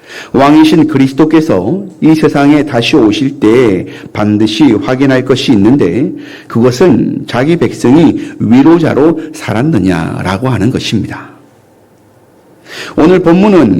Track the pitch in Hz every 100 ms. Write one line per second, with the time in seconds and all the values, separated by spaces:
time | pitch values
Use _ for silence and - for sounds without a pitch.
0 | - - - 123 139 156 156 160 147 131
1 | 135 - 156 160 - 95 95 185 - -
2 | 151 156 151 143 143 147 135 123 117 151
3 | 110 - 139 - 107 120 120 90 - -
4 | - - 104 104 107 - 147 104 - 131
5 | 135 127 123 123 - 110 101 143 95 107
6 | 175 - - - - 117 123 120 185 117
7 | 90 - - 117 143 170 117 - 120 147
8 | 160 - - - 104 123 151 170 151 113
9 | 156 160 - - - 107 151 160 92 82
10 | - - - 95 131 117 110 95 - 110
11 | - - - - _ _ _ _ _ _
12 | _ _ _ _ _ _ - - - -
13 | 156 185 165 175 208 185 120 90